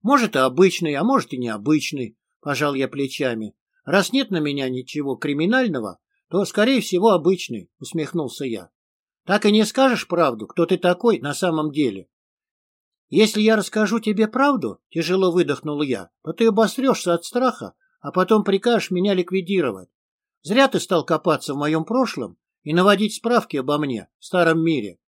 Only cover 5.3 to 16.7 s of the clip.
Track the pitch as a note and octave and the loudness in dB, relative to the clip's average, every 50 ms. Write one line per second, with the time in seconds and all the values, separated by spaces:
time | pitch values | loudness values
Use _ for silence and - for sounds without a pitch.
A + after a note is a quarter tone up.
5.3 | C#3 C#3+ E3 F#3 A#3+ C4 B3+ A3 D#3 B2+ A2 G2 F2 _ _ _ _ _ _ _ | -2 0 0 2 2 2 0 0 -2 -4 -6 -6 -10 _ _ _ _ _ _ _
6.3 | E3+ F#3+ G3 - - - G#3 B3+ C#4 B3 - - F#3 F3 G3 A3+ G3 F3 C#3 F3 | -2 -2 -2 -2 0 0 2 2 2 0 0 0 -2 2 4 4 4 4 2 2
7.3 | G3 F3 - - A#2+ G#2 F2+ _ _ _ C3+ - - E3 D3+ C#3 - E3+ D3 A#2+ | 0 0 -4 -10 -10 -10 -12 _ _ _ -18 -8 -6 -6 -6 -4 -4 -6 -6 -6
8.3 | - - C#3+ C3 A2+ G2 F2+ _ _ _ _ _ _ _ _ _ _ _ _ - | -8 -8 -8 -6 -6 -8 -10 _ _ _ _ _ _ _ _ _ _ _ _ -2
9.3 | G3 G#3 - G#3 G#3 A3 G#3+ G#3 - B3+ C4+ C4 A#3+ F#3 - _ F3 E3+ E3 C#3 | -2 2 2 4 4 4 2 2 2 2 4 4 2 0 -2 _ 0 2 2 0
10.3 | A#2 G#2+ G#2+ - - - E3 E3 F#3 E3+ - F3 F3+ F3 - A#3 G#3 B2+ C3 C#3+ | 0 -4 -10 -6 -2 -2 0 0 0 0 2 0 0 2 2 2 2 2 -2 -6
11.3 | C#3+ - F#3+ F3+ D#3+ D#3 D3+ D3+ C#3 D3 D3 A#2+ G2 G2 F2+ _ _ _ _ _ | -4 -2 -2 0 0 0 -2 -2 0 0 0 0 -2 -6 -14 _ _ _ _ _
12.3 | _ _ _ _ _ _ _ _ _ _ _ _ _ _ _ _ - E3 A3 G#3+ | _ _ _ _ _ _ _ _ _ _ _ _ _ _ _ _ 4 4 4 4
13.3 | - G#3+ G#3+ A3 A3 G#3+ G3 - - G#3+ G#3+ F#3 A3+ A3+ A3 A3 G#3 G3 A3 G#3+ | 4 2 2 4 4 2 0 -2 -2 -2 0 0 0 -2 -2 -2 0 0 0 0
14.3 | - B3 C4+ C#4+ C#4 A3 C3+ G#2+ G2 _ _ _ - D#3+ E3 D3+ F3+ F#3+ F#3+ F#3 | 2 0 2 2 2 0 -4 -6 -8 _ _ _ -6 -4 -2 0 2 2 2 2
15.3 | E3 F#3 F3 C#3+ C#3+ - - D#3 D3 C#3+ D3+ C3+ B2 F#2+ F2+ _ _ _ _ D3+ | 4 2 2 2 -2 -4 -4 -8 -4 -4 -2 -2 -2 -6 -6 _ _ _ _ -12
16.3 | E3 - A#3 A3+ G3+ A3 A3 F#3+ | -2 2 2 2 4 4 2 2